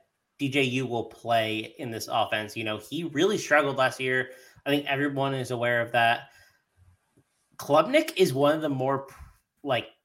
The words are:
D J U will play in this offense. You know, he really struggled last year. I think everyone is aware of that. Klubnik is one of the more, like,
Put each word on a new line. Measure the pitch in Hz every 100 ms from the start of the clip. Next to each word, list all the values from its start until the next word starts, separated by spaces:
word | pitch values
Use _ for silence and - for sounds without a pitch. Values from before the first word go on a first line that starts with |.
| _ _ _ _
D | 139
J | 143
U | 135 123 127
will | 117 110
play | - 117 117 110 107 110 -
in | 135
this | 113 -
offense. | 117 104 110 104 113
You | 110
know, | 107
he | - 147 170
really | 131 185 208
struggled | - 147 139 131
last | 131 123
year. | 131 127 127 - - - -
I |
think | 143 143
everyone | 139 143 139 135 135
is | 120
aware | 123 120 120
of | 117
that. | 123 117 120 - _ _ _ _ _ _ _ _ _ _ _ _ _
Klubnik | - 143 170 285 320 -
is | 185
one | 135 143 156
of |
the | 156
more, | 135 131 139 - - - _ _ _
like, | 143 123 - _